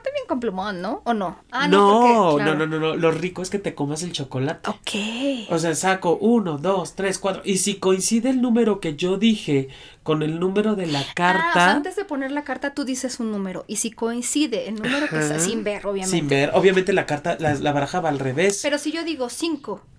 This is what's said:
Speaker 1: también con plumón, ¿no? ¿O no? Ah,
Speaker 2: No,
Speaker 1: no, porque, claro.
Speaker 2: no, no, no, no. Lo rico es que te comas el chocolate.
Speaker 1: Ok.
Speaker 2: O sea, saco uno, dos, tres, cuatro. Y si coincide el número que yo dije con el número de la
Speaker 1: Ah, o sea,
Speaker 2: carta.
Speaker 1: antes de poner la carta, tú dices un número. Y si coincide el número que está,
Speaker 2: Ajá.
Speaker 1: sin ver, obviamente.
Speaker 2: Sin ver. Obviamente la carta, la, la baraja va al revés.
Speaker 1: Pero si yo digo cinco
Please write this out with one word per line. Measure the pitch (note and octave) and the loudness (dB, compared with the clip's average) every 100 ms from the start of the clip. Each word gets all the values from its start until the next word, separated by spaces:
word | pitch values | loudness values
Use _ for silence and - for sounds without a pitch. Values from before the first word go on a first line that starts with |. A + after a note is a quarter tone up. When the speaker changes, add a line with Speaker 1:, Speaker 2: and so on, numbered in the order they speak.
Speaker 1:
también | C5 C#5+ A#4+ | -6 -6 -4
con | C#4+ | -4
plumón, | A#3 F#3 G#3 F3+ | -2 -4 -6 -6
¿no? | F#3 F#4 | -6 -4
¿O | - | -2
no? | A3+ F3 F#3 _ | -2 -4 -8 _
Ah, | B3+ C#4+ | -2 4
Speaker 2:
No, | G3+ G3+ A3 | 6 8 8
Speaker 1:
no, | A#3+ A#3 F3+ | 8 8 6
porque, | D3 | 4
claro. | D#3+ D3+ | 2 0
Speaker 2:
no, | D#3 | 0
no, | D#3 | 0
no, | D#3+ | -2
no. | D#3 | 2
Lo | E3 | 2
rico | D#3+ F3+ F3 | 2 -2 -6
es | F3+ | -6
que | G3+ | -4
te | E3+ | -4
comas | - C#3+ D3+ | -4 -4 -4
el | F3 | -6
chocolate. | - C3 B2+ C3+ E3+ - | -6 -6 -4 -4 -4 -8
Speaker 1:
Ok. | - - G#3 G#3+ A#3 C#4 B3+ G3+ | -8 -6 -4 -4 -4 -4 -4 -2
Speaker 2:
O | E3+ | -2
sea, | E3 | 0
saco | D#3 F#3+ F#3 F3 D#3 | 0 0 0 0 2
uno, | G#3+ A#3+ F3+ D3 | 4 2 2 -2
dos, | E3+ F#3+ D#3+ | 0 -2 -2
tres, | - F#3+ - | -4 -4 -2
cuatro. | F#3+ F#3 | -4 -4
Y | - F#3 | -2 0
si | G3+ | 0
coincide | G3 F#3 F#3+ - A3+ B3 | 0 2 2 2 2 2
el | C4 | 2
número | B3 A#3 A3 G3+ | 2 4 2 0
que | E3 C#3+ | -2 -2
yo | F3+ G3 | -2 2
dije | A3+ G#3+ - C#3 C3+ - - - | 2 2 0 0 -2 -8 -20 -10
con | - D#3 | -2 0
el | D#3 E3 | 0 -2
número | F#3 G3 G#3+ G#3 | 0 0 0 0
de | E3+ | -2
la | C#3+ | -2
Speaker 1:
Ah, | |
o | |
sea, | C3+ | -2
Speaker 2:
carta. | - F3+ F#3 E4+ F#3 F3+ | 0 2 2 2 4 6
Speaker 1:
antes | B3+ D#4 F#4 | 4 0 -6
de | G4 | -4
poner | C#4 C4+ | -4 -4
la | C#4+ | -4
carta, | C#4+ B3 C#4 | -6 -6 -4
tú | C#4+ C4+ | -4 -4
dices | B3+ B3+ - | -4 -4 -4
un | A3+ | -4
número. | G#3 F#3+ F3+ - | -4 -6 -8 -6
Y | G#3 | -4
si | A3+ | -4
coincide | - A3+ A#3+ A#3+ D4 D4 A3+ - | -4 -4 -4 -2 0 0 -2 -4
el | A3 | -6
número | A#3 C#4 D4+ | -2 -2 0
que | D#3 | 0
está, | D3+ | 0
Speaker 2:
Ajá. | D#3 | 0
Speaker 1:
sin | F3+ A3+ | 0 -2
ver, | G#3 G3+ G3 | -4 -4 -4
obviamente. | G3 F#3 E3+ | -4 -2 -2
Speaker 2:
Sin | D3 | 2
ver. | C#3 C#3+ | 2 2
Obviamente | C3+ F#3 F#3+ F#3 | 4 4 4 2
la | F#3 | 0
carta, | D3+ D3 E3+ E3 | 0 -2 -2 -2
la, | D#3 | 0
la | C#3 D3 | 0 0
baraja | C#3+ C#3 F3+ | 0 -2 -2
va | E3 | -2
al | C#3 | -2
revés. | C3 C3 G3 G3+ | -2 0 0 0
Speaker 1:
Pero | D4 D4 | -2 -2
si | D#4 | -2
yo | D#4+ | -4
digo | E4 C#4 B3 | -4 -4 -6
cinco | - E4 C#4+ - F#3+ - | -4 -4 -4 -6 -12 -14